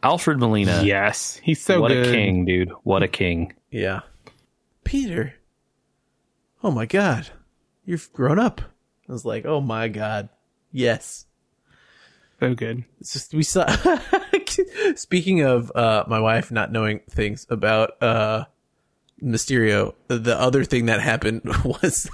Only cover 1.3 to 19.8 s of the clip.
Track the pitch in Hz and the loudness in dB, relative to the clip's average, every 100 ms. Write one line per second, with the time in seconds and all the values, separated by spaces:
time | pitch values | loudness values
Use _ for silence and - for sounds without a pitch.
1.3 | - - 160 - 180 120 127 123 117 101 | -6 -2 -2 2 2 4 4 4 2 2
2.3 | 92 90 90 90 - - 95 92 - 92 | 2 2 2 0 -4 0 2 0 0 -2
3.3 | 85 87 - _ 117 95 92 - _ - | -2 -4 -8 _ -6 -6 -6 -12 _ -20
4.3 | _ _ _ _ _ - 277 247 165 131 | _ _ _ _ _ -4 -4 -4 -4 -6
5.3 | - _ _ _ _ _ _ _ _ _ | -10 _ _ _ _ _ _ _ _ _
6.3 | _ _ _ 196 123 113 190 202 113 - | _ _ _ -2 -2 0 2 2 0 -4
7.3 | - _ _ _ _ - 170 - - 131 | -18 _ _ _ _ -8 -8 -8 -2 2
8.3 | 175 240 - - _ _ _ - 123 117 | 4 2 -2 -12 _ _ _ -14 -10 -6
9.3 | 110 139 151 135 110 113 104 107 107 104 | -6 -2 -2 -2 -2 -4 -4 -4 -4 -8
10.3 | _ _ _ _ 131 120 110 - - - | _ _ _ _ -2 0 0 -4 -18 -20
11.3 | _ _ _ _ _ _ _ _ _ _ | _ _ _ _ _ _ _ _ _ _
12.3 | - 127 120 113 123 120 _ - 135 - | -4 -2 -2 -6 -8 -12 _ -12 -12 -6
13.3 | 156 156 190 - - 349 320 - 392 381 | -2 0 0 0 2 2 0 0 -2 0
14.3 | 392 - - 381 - 415 - - 180 175 | -2 -2 -4 -4 0 -2 -2 0 0 2
15.3 | 185 139 123 117 - 113 107 - 113 113 | 2 4 2 0 0 2 2 0 0 2
16.3 | 113 - 113 101 113 107 107 - - 104 | 0 0 -4 -2 -2 -2 -4 -6 -4 -4
17.3 | 104 - 113 104 110 110 - 120 113 107 | -4 -6 -2 2 4 2 0 0 2 0
18.3 | 110 139 _ _ _ _ _ _ - 131 | -2 -6 _ _ _ _ _ _ -10 -2
19.3 | 113 - 131 110 104 | -2 0 2 4 2